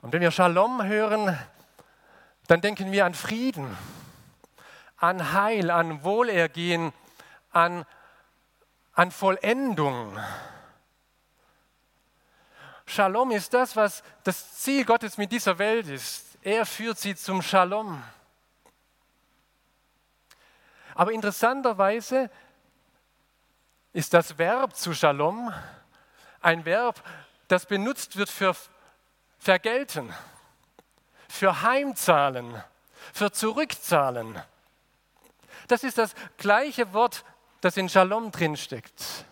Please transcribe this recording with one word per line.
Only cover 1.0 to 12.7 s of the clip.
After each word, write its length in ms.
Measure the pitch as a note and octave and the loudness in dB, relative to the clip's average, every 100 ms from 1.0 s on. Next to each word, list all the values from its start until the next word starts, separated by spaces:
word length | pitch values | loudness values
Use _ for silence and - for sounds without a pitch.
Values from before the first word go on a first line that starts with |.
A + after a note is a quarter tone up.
| G#3+ G#3+ G3+ D#3 A#2 _ _ _ - _ _ - _ _ _ | 2 2 0 -2 -8 _ _ _ -20 _ _ -20 _ _ _
dann 120 | E3+ | 4
denken 320 | G3+ G#3 F#3+ | 4 -4 -2
wir 140 | G3 F#3 | 2 2
an 80 | |
Frieden, 640 | F3+ - A3 B3+ E3+ C3+ F#2 G2 - - - - _ _ _ - - - _ | 0 -6 -4 -4 -4 -8 -10 -14 -18 -20 -20 -20 _ _ _ -20 -20 -20 _
an 340 | E3+ F#3 D3+ | 0 0 0
Heil, 400 | F3 G3+ A3+ E3+ | 0 2 2 2
an 320 | E3+ E3 D3+ | 2 0 -2
Wohlergehen, 880 | D#3+ G#3+ A#3+ F#3+ E3 - F3 E3+ E3 - _ _ - - _ | -2 0 2 2 2 0 -2 0 -2 -8 _ _ -20 -20 _
an, 340 | E3+ E3+ F3 D#3+ - - _ _ _ _ _ _ _ _ | 2 2 0 -12 -20 -20 _ _ _ _ _ _ _ _
an 180 | - F3+ | 0 0
Vollendung. 1040 | - G3 F#3+ G3 B3 C4+ F3+ C#3+ B2+ A2 G2 G#2 - - - - _ _ _ _ _ _ _ _ _ _ _ _ _ _ _ _ _ _ - - | 2 0 2 0 0 0 0 0 0 -8 -10 -10 -12 -14 -20 -20 _ _ _ _ _ _ _ _ _ _ _ _ _ _ _ _ _ _ -20 -20